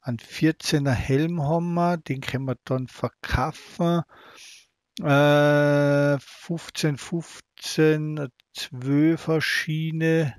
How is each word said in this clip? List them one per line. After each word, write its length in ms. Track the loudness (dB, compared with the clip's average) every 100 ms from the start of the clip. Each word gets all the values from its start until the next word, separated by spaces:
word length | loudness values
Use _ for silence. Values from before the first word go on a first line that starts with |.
Einen 180 | -6 -8
vierzehner 720 | -8 -2 0 0 -2 -2 0
Helm 500 | 0 0 0 0 -2
haben 300 | -2 -2 0 0
wir, 220 | 0 0
den 240 | -4 -6
können 240 | -4 -6 -4
wir 120 | -6
dann 240 | -4 -4 -4
verkaufen. 1160 | -6 -8 _ -4 -2 -2 -6 -18 -4 0 0 -2 -14 -20 -20 -20 -20 _ _ _ -8
Äh, 1200 | 2 4 6 4 4 4 4 4 4 4 2 0
fünfzehn, 760 | -4 -20 -10 -10 -8 -4 -2 -4
fünfzehn, 1200 | -6 -8 -8 -18 _ _ -10 2 4 4 -2 -6
eine 120 | -8 _ _
zwölfer 880 | -14 -12 -8 0 4 4 2 0 0
Schiene. 960 | 0 -2 -2 -4 -4 -2 2 2 0